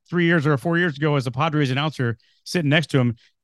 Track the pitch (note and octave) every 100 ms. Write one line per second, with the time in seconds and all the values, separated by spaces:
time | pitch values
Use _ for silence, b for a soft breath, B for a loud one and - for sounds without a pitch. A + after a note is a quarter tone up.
0 | - E3+ E3+ E3+ C#3+ C#3+ F3 E3+ F3 C#3
1 | D3+ C#3+ B2+ A#2+ D#3+ D3+ C#3 B2+ D3+ -
2 | B2 A2+ _ _ - F3+ D3 D3+ D#3 C#3
3 | B2 A#2 b b